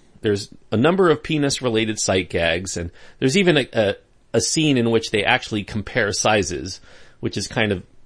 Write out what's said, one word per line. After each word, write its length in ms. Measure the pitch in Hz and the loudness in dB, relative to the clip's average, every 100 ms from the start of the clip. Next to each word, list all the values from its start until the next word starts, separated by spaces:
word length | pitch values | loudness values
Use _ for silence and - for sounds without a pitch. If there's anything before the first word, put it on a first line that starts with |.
| _ - | _ -6
There's 280 | 107 101 - - - | -2 -2 -4 -16 -4
a 60 | 107 | 2
number 320 | 151 185 180 | 2 4 4
of 140 | 147 | 2
penis-related 760 | - 156 143 - 127 110 110 107 | 0 -2 0 -2 -2 0 0 -2
sight 300 | - 98 85 | 0 0 0
gags, 480 | 90 85 87 95 87 | -2 0 -2 -4 -8
and 140 | 85 - - - | -8 -12 -20 -2
there's 180 | 131 175 | 0 2
even 220 | 175 151 | 4 2
a, 100 | 120 | 2
a, 220 | 117 101 - _ _ _ | 0 0 0 _ _ _
a 100 | 117 | -2
scene 360 | - 165 151 131 | 0 0 2 2
in 140 | 117 | 4
which 180 | 113 - | 2 0
they 140 | 107 | -2
actually 400 | 98 127 - 107 | 2 0 -2 -8
compare 500 | 95 110 - 127 104 | -6 -8 -4 -2 -2
sizes, 680 | - 113 107 82 73 92 - - - - - | 0 2 2 0 -4 -8 -12 -18 -20 -20 -10
which 160 | 120 107 | -8 -6
is 120 | - | -6
kind 240 | 127 107 | -2 -2
of 100 | 92 - - | -2 -6 -20